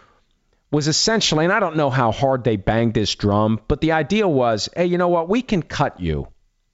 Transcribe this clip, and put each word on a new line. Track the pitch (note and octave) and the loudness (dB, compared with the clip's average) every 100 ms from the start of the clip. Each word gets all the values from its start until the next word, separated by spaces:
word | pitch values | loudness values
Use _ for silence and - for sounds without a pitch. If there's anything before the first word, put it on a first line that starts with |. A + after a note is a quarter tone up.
| - _ _ _ _ _ - | -20 _ _ _ _ _ -4
was | D3 D3 | -2 0
essentially, | D#3 A3 A3 - D#3 E3+ | 0 0 0 0 2 2
and | |
I | A3 | 2
don't | F3+ D#3 | 0 0
know | C#3 | 0
how | C3 A#2 | 2 0
hard | G#2+ C3+ C3 | 0 0 0
they | A#2 G#2 | 0 -2
banged | A2 A2+ A#2 | 0 0 2
this | A2 G2 - | 0 -2 -2
drum, | G#2 G2+ G#2+ A2 - | 0 2 2 0 -2
but | D3 | -2
the | D#3+ | 0
idea | D#3+ D3+ G#3 G3 | 0 0 0 2
was, | C3+ A#2+ G#2+ - - | 2 2 0 -4 -2
"Hey, | F3+ | -2
you | F3 | 0
know | F3 | 0
what? | E3+ E3 | 0 0
We | A#3 | -2
can | - F#3 | -2 -4
cut | - - C3+ - | -4 -4 -4 -2
you | E2+ D2 C2+ - _ _ _ | -4 -4 -6 -16 _ _ _